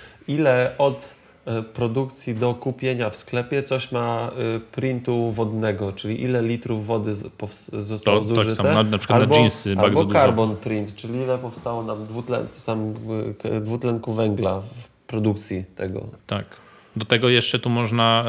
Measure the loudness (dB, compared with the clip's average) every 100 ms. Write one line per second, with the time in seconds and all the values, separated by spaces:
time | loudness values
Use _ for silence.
0 | -20 -16 -6 0 4 4 2 2 0 0
1 | -12 -20 _ _ -6 -6 -6 -2 -2 0
2 | -4 -6 -6 -2 0 0 -4 -4 -2 -2
3 | -2 -4 -6 -4 -2 -2 -2 -4 -2 -2
4 | -2 -2 -4 -4 -4 -4 -6 -6 -4 -4
5 | -2 0 0 0 -2 0 -2 -2 -4 -6
6 | -6 -4 -2 0 0 -2 -2 -4 -2 -2
7 | -2 -6 -8 -10 -10 -10 -10 -8 -6 -4
8 | 2 2 4 2 2 2 4 4 4 2
9 | 4 4 6 6 6 2 -2 4 4 4
10 | 4 6 6 6 2 0 -4 -4 -4 -8
11 | -6 -4 -2 -2 -4 -8 -6 -6 -6 -8
12 | -8 -8 -4 -4 -4 -10 -4 -2 -2 -6
13 | -6 -4 -4 -6 -4 -4 -2 -2 0 -2
14 | -2 0 2 2 0 -2 -6 -14 -20 _
15 | -8 -2 0 0 -4 -8 -8 -10 -8 -8
16 | -10 -14 -8 -6 -6 -16 -20 -20 -12 -8
17 | 2 4 6 4 2 -2 0 0 0 2
18 | 4 4